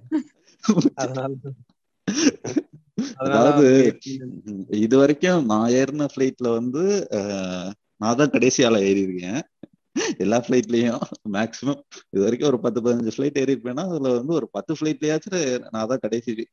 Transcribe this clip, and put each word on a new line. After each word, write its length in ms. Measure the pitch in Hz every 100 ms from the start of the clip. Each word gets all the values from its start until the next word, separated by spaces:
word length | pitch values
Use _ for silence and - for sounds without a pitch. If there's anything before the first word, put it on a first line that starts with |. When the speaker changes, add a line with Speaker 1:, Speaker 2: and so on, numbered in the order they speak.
| - 311 - _ _ _ - 185 -
Speaker 1:
அதனால, 400 | - 127 131 135 135 139 135 _ _ _ _ - 233 320 - - - - - _ - 277 -
அதனால 240 | 131 135
Speaker 2:
அதாவது, 300 | 127 147 135
Speaker 1:
அவங்க 0 |
வி 140 | 135
ஐ 140 | 123 -
பி. 760 | 135 135 127 - 107 98 95 107
Speaker 2:
இது 160 | 113 131
வரைக்கும் 480 | 139 147 180 170 123
நான் 240 | 107 113
ஏறின 380 | 127 135 147 143 -
ஃபிளைட்ல 360 | 131 - 123
வந்து, 540 | 117 123 131 190 202 -
அ, 80 | 107 101 98 92 90 90 101 _ -
நான் 200 | 107 120
தான் 140 | 147
கடைசி 340 | 123 123 127
ஆளா 140 | 123 113
ஏறி 220 | 98 98
இருக்கேன். 440 | 95 90 87 123 - _ - _ _ - 440 -
எல்லா 200 | 180 117
ஃபிளைட்லயும் 640 | 123 127 110 117 120 120 - - 110
மேக்ஸிமம் 480 | 98 110 - 127 139 - - -
இது 140 | 98
வரைக்கும் 260 | 98 123 147
ஒரு 100 | 123
பத்து, 220 | 120 113
பதினஞ்சு 300 | 113 120 113 104
ஃபிளைட் 200 | 139 143
ஏறி 180 | 131 131
இருப்பேன்னா, 240 | 117 127
அதுல 340 | 185 165 131
வந்து 200 | 123 131
ஒரு 160 | 165 113
பத்து 240 | - -
ஃபிளைட்லயாச்சும் 920 | 156 156 147 151 156 202 185 143 123 -
நான் 160 | 113 110
தான் 120 | 131
கடைசி, 480 | - 113 120 110 113